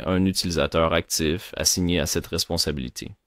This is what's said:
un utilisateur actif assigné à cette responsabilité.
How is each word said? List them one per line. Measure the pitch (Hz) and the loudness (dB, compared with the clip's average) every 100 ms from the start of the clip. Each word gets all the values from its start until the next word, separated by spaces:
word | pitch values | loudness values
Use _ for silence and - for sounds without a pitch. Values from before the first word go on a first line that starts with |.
| - | 2
un | 92 95 | 2 2
utilisateur | 92 92 80 73 82 82 | 2 0 0 0 2 2
actif | 85 - - 78 82 - - | 2 0 0 0 0 -4 -2
assigné | 76 - 90 87 | 0 2 2 2
à | 76 | 2
cette | 85 - | -2 -2
responsabilité. | 80 - 85 - 73 62 - - - | -4 -2 -2 -2 -2 -6 -10 -14 -16